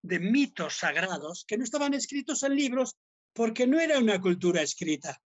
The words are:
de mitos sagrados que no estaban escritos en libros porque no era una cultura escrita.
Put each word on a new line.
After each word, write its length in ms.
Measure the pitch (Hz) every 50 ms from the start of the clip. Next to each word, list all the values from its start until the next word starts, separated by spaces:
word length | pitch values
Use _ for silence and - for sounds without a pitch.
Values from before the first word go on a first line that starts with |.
de 180 | - 165 180 180
mitos 560 | 175 202 233 277 277 269 _ - 165 147 -
sagrados 680 | - - 160 143 160 175 190 180 151 147 156 175 - - -
que 80 | 214
no 80 | 220 254
estaban 300 | 226 - 294 285 285 277
escritos 480 | 277 - - 277 285 247 - 262 254
en 120 | 277 277 277
libros 440 | 277 285 262 247 269 254 - - _ _ _ _ _ _ _
porque 340 | _ - 233 226 226 - 254
no 140 | 247 277 330
era 180 | 330 320 302 277
una 220 | 233 220 208 185
cultura 400 | 185 185 175 180 185 175 175 170
escrita. 640 | 151 139 - - 175 160 151 143 - 160 135 - _ _